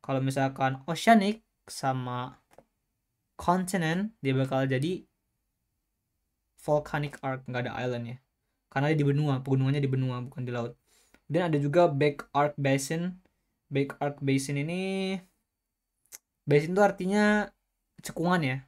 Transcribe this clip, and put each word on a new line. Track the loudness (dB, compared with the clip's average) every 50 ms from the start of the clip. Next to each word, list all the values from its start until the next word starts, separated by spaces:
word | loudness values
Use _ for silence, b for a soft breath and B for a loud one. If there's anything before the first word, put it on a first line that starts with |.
Kalau | -6 -4 -2 -2 0
misalkan | 0 0 0 0 -2 0 0 -2 -2 -2 -4 -6 -6
oceanic | -6 -2 6 6 6 6 6 2 -2 -4 _ _ _ _ _ -16
sama | -14 -6 -4 -2 -2 -2 -4 -6 -6 -6 -8 -10 -12 -20 _ _ _ -20 _ _ _ _ _ _ _ _ _ _ _ _ _ _ _
continent, | -6 0 0 2 2 0 -2 -2 -2 0 0 0 -2 -4 -6 -8 _ -2
dia | 0 0
bakal | 0 0 0 0 -2 0
jadi | 0 0 0 0 -2 -4 -6 -8 _ _ _ _ _ _ _ _ _ _ _ _ _ _ _ _ _ _ _ _ _ _ _ _ _ _ _ _ _ _ _ -2
Volcanic | 0 0 0 0 -2 -4 -4 -4 -4 -8 -8 -8
Arc, | -6 -6 -6 -8
nggak | -8 -6 -6 -6 -6
ada | -6 -6
island | -4 -4 -4 -4 -6 -10
ya. | -12 -14 _ _ _ _ _ _ _ _ _ _ -2
Karena | 0 2 2
dia | 2 2
di | 2
benua, | 2 2 2 2 0 0 -2 0
pegunungannya | 0 2 2 4 2 2 2
di | 0 0
benua, | 0 0 -2 -2 -4 -6 -8
bukan | -10 -10 -10 -8
di | -6
laut. | -4 -4 -4 -6 -8 _ _ b b b b b b b b _
Dan | 0 0 2 2
ada | 2 2 0
juga | 4 6 6 6 6
Back | 6 4 2 2 0 -2 -12 _ _
Arc | 0 0 0 0 -2
Basin. | 0 2 2 2 0 -2 -4 -4 -4 -6 -8 -10 _ _ _ _ _ _ _ _ _
Back | _ -2 -2 -2 -2 -2 -4
Arc | -4 -4 -4 -4 0
Basin | 2 2 2 0 0 -2 -2 -2
ini, | -4 -4 -4 -4 -2 -2 -2 -2 -2 -4 -6 -6 _ _ _ _ _ _ _ _ _ _ _ _ _ _ _ _ _ -20 -20 _ _ _ _ _
basin | 2 2 2 2 2 2
itu | 4 4
artinya | 2 2 0 -4 0 2 2 4 4 4 2 0 -4 _ _ _ _ _ _ _ _ _ -16
cekungan | -16 -14 -6 -4 0 0 2 2 0
ya | -2 -4 -6 -8